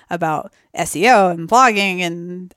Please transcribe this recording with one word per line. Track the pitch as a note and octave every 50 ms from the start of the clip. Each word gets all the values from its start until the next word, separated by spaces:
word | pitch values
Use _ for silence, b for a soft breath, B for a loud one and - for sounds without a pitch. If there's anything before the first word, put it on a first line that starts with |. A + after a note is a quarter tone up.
| b -
about | F3 F3 F3 D#3+ D#3 - - - _ _ _ _ -
S | - E3+ - -
E | C#3+ G3 B3+
O | B3 G3+ F#3+ F3+
and | E3+ E3+ E3 D#3+
blogging | A3 B3+ C4 A#3+ G#3+ G3+ G3+ F#3+ F3+ F3+
and | F3+ E3+ E3+ F3 E3+ F3+ F3+ F3+ F#3 F3+ _